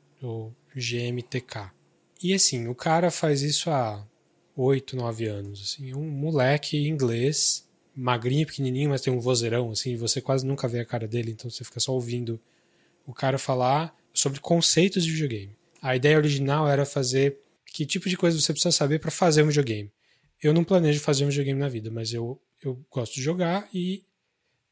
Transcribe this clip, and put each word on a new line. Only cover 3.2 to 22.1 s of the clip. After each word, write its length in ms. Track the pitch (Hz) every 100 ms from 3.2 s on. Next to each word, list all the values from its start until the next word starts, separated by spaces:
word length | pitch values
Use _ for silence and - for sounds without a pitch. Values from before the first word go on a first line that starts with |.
| 160 143
isso 260 | 143 147 175
há 380 | 143 117 104 104 _ _ _ _ -
oito, 380 | 131 135 131
nove 320 | 127 117 113 113
anos. 340 | 101 101 101
Assim, 320 | 101 - 131
um 160 | 135 156
moleque 800 | 139 151 151 127 147 - 151 147
inglês, 760 | 156 127 117 131 151 - - - _ _ -
magrinho, 500 | 127 120 120 139 156
pequenininho, 440 | - 135 127 147
mas 100 | 135
tem 120 | -
um 60 | 127
vozeirão, 540 | 120 123 117 117 120
assim, 240 | 107 127 120
você 240 | 117 135
quase 260 | - 135 131
nunca 220 | 139 127
vê 100 | 120
a 60 |
cara 240 | 117 120 110
dele, 240 | 117 117
então 180 | 110 120
você 140 | -
fica 160 | 120 120
só 120 | -
ouvindo 480 | 131 120 120 117 113 - _ _ _ _ _
o 80 | -
cara 240 | - 135 131
falar 560 | - 127 127 143 165 - _
sobre 240 | - 143 139
conceitos 640 | - 170 - - 185 185
de 60 | 165
videogame. 460 | 156 147 110 98 104 _ _
A 140 | 135 127
ideia 200 | 143 156
original 520 | 151 139 139 147 151
era 180 | 139 139
fazer 500 | 147 127 131 139 139 _ _ -
que 180 | -
tipo 240 | 147 190 185
de 80 | 180
coisa 240 | 175 160
você 120 | 143
precisa 180 | 151 175
saber 300 | - 143 156
pra 100 | 165
fazer 320 | - 180 151
um 60 | 151
videogame. 420 | 147 127 107 101 - _ _ _ _
Eu 120 | 151
não 100 | 165
planejo 380 | 170 190 156 147
fazer 240 | - 139
um 40 | 143
videogame 300 | 139 139 135
na 100 | 143
vida, 220 | 120 110
mas 220 | 113 110